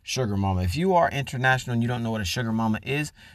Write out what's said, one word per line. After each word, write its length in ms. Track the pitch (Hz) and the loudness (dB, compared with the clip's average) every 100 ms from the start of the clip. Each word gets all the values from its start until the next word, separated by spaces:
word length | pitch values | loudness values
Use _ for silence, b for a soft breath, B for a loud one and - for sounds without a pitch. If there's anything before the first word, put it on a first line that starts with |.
sugar 340 | - - 120 98 | -8 -4 -2 0
mama. 260 | 98 92 | 2 2
If 140 | 90 110 | 0 0
you 180 | 185 | 2
are 160 | 160 135 | 4 2
international 640 | 139 131 131 131 127 123 | 0 -4 0 2 2 2
and 80 | 120 | 0
you 60 | 120 | 0
don't 140 | 123 | 0
know 80 | 117 | -2
what 120 | 110 | -2
a 20 | |
sugar 280 | 98 - 117 | -2 -2 -2
mama 280 | 110 113 107 | 0 0 0
is, 300 | 120 143 147 - B | -2 -4 -4 -8 B